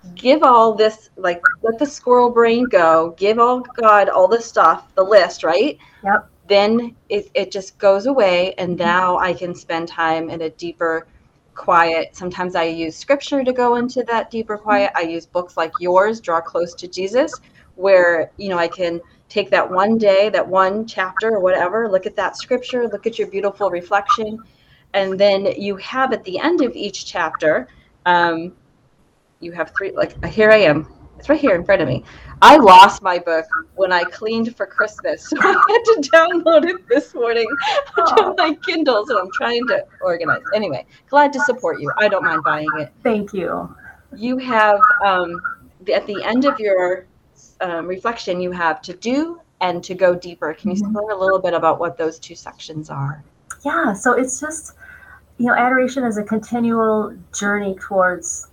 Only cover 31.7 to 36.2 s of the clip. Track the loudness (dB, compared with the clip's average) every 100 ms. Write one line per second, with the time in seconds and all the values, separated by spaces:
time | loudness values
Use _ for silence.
31.7 | 0 0 -4 -10 -20 -20 6 8 10 10
32.7 | 10 10 6 -4 -2 -2 -2 -2 -8 -8
33.7 | -2 0 0 -2 -8 -6 -4 -4 -6 -8
34.7 | -4 -4 -4 -8 -8 -6 -2 2 4 4
35.7 | 4 4 0 4 4